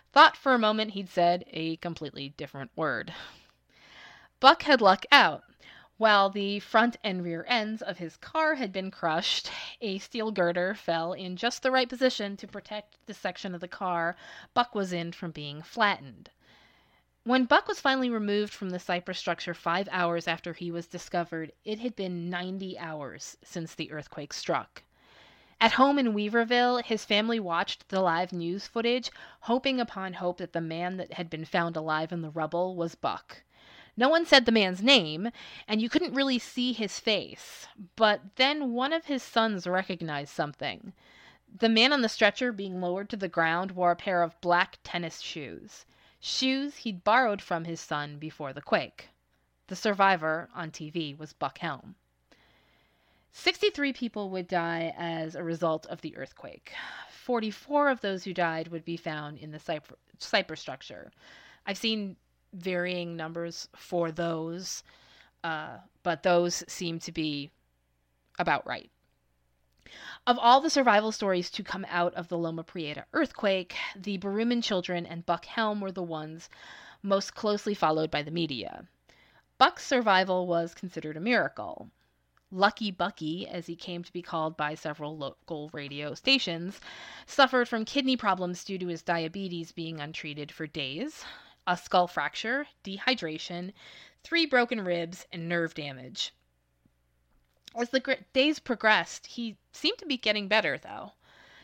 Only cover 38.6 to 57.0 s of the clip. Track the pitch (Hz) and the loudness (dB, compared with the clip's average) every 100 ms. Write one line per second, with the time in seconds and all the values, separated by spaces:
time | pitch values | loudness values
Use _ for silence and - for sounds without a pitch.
38.6 | 269 233 269 330 - 269 - - 220 202 | -2 0 0 0 0 -4 0 2 2 0
39.6 | 180 185 185 180 165 143 143 - 151 147 | 0 0 0 -4 -4 -6 -6 -4 -4 -4
40.6 | 147 95 - - _ - - - _ 196 | -6 -8 -12 -20 _ -20 -20 -20 _ 0
41.6 | 226 220 247 285 226 - 208 - 254 208 | 4 6 6 6 2 4 4 4 -2 -4
42.6 | 196 185 180 185 208 214 185 170 165 170 | -6 -4 -2 -4 -6 -6 -2 2 2 2
43.6 | 190 180 175 175 - 180 170 - 180 175 | -2 2 2 2 2 2 2 0 2 4
44.6 | 185 - - 175 165 - - 170 131 85 | 4 -2 -10 -8 -8 -10 -12 -10 -12 -12
45.6 | - - - _ _ _ - - 262 269 | -16 -20 -20 _ _ _ -6 0 2 2
46.6 | 285 - 233 185 208 233 247 202 - 170 | -2 -6 -8 -2 4 4 4 0 -2 -4
47.6 | 165 165 - 151 147 147 156 - 147 135 | -4 -8 -4 -4 -4 -8 -12 -10 -10 -10
48.6 | - 202 127 - - _ _ _ _ _ | 0 0 0 -8 -20 _ _ _ _ _
49.6 | - 185 226 196 196 185 156 160 160 - | -14 -4 0 6 6 6 2 -2 -4 -10
50.6 | 160 - 156 165 156 143 156 - 139 - | -10 -10 -8 -6 -6 -8 -14 -6 -6 -4
51.6 | 170 135 - - _ _ _ _ _ _ | -6 -8 -12 -20 _ _ _ _ _ _
52.6 | _ _ _ _ _ _ _ - - - | _ _ _ _ _ _ _ -4 -2 2
53.6 | 415 320 285 254 233 214 202 185 180 180 | 2 2 -2 -2 -4 -4 -6 -6 -2 -2
54.6 | 170 165 165 - 170 165 160 147 170 165 | 0 -2 -4 -4 -6 -4 -6 -6 -6 -2
55.6 | 170 160 - 165 156 - 135 - - - | 0 0 -4 -12 -12 -12 -14 -14 -20 -18
56.6 | - - - - | -16 -14 -12 -14